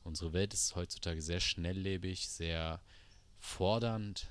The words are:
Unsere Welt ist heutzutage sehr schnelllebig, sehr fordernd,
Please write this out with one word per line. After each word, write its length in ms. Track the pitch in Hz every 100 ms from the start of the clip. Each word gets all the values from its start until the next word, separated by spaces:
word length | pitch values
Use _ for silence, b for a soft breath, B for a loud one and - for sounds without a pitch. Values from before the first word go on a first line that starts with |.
Unsere 280 | 82 80 85
Welt 220 | 87 101
ist 220 | 95 - 87
heutzutage 440 | 87 - - 80
sehr 180 | 76 87
schnelllebig, 880 | - - 85 95 95 92 92 92 -
sehr 520 | - 82 82 80 82 - B B B B -
fordernd, 920 | - - 92 113 117 110 104 92 -